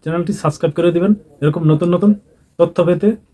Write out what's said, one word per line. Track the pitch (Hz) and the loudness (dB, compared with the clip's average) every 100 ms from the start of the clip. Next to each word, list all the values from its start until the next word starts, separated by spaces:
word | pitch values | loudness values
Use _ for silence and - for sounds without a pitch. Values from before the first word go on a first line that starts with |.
চ্যানেলটি | - 170 170 202 | -4 -4 -4 -4
সাবস্ক্রাইব | 156 147 160 151 | -4 -2 -4 0
করে | 170 | 0
দিবেন | 170 185 208 - _ | 0 0 -2 -4 _
এরকম | 147 156 160 | -2 0 0
নতুন | 151 175 | 2 2
নতুন | 175 202 208 _ _ _ _ | 2 2 0 _ _ _ _
তথ্য | 170 - | -2 0
পেতে | 170 175 202 220 _ | 0 2 0 -2 _